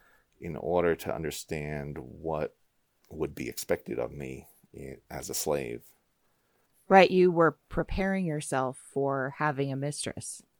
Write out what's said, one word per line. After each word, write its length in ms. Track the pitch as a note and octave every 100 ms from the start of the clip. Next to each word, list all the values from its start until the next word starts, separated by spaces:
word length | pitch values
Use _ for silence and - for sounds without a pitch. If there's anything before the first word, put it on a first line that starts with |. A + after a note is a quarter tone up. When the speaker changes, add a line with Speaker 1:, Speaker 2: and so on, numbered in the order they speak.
| _ _ _ -
Speaker 1:
in 140 | E2+ D2+
order 360 | D2+ F2 E2+
to 200 | D#2+ - -
understand 840 | D#2 - - D#2 D2 D2 D2 D2
what 560 | B1+ E2 D#2+ D#2 D2+ _ _ _ _ _ -
would 240 | D#2 D2
be 140 | C#2 A#1+
expected 500 | - - F2 - A#1+
of 140 | A#1+
me 340 | C#2 C2 C2 - _ _ -
i-, 200 | C2+ C2 -
as 200 | C#2 C2
a 40 |
slave. 480 | - D#2 D2 A#1+ A#1+ - _ _ _ _ _ _ _ _ _ -
Speaker 2:
Right, 200 | F#3+ F3
you 220 | F#3 F3+
were 260 | E3+ D#3+ - -
preparing 560 | - D#3+ - F#3+ F#3+ F3
yourself 520 | D3+ - C3+ C3 B2 -
for 440 | C#3 C#3 C#3 B2+ -
having 340 | D3+ C3+ C#3
a 60 | C3+
mistress 640 | C#3+ D3 - - - - -